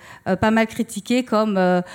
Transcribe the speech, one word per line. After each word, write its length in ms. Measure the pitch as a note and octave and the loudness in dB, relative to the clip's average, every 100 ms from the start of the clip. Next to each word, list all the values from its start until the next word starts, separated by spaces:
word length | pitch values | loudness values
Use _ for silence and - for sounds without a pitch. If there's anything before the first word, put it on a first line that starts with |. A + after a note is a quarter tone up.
| - - - | -12 -12 -4
euh, 80 | F#3 | 0
pas 140 | A3 | 2
mal 160 | A3+ A3+ | 2 0
critiquées, 580 | - A#3 - - A#3+ | -2 -6 -8 -2 -2
comme, 320 | B3 G#3+ A3 F#3+ | 0 0 0 2
euh, 240 | F3+ F3+ F3+ | 2 2 -2